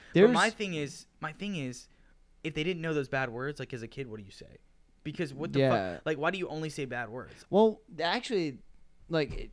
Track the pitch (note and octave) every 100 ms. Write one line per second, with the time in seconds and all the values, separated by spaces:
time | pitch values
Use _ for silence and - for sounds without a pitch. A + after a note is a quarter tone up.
0 | - E3+ A3 G#3 G#3+ G#3+ G3+ D#3+ C#3+ -
1 | - - D#3 D3+ G3+ F3+ B2+ A#2+ - _
2 | - - _ _ D#3+ D3+ E3 F3 D#3+ D3+
3 | C3 C3+ B2+ A#2 C#3 C#3+ B2+ A#2+ A2+ -
4 | B2+ G#2+ F#2+ - - - _ _ _ _
5 | D3+ D3+ D#3 C#3 C#3+ C#3 C3+ A#2 F#2 E2+
6 | - D3 D#3+ F#3 F3 D#3 D#3+ D3 C3 B2
7 | G#2+ B2 F2 - - F#3+ A3 G#3+ - D#3
8 | E3+ A3+ B3+ G3+ D#3 B2 - - - -
9 | - E3 C3 C3+ A2+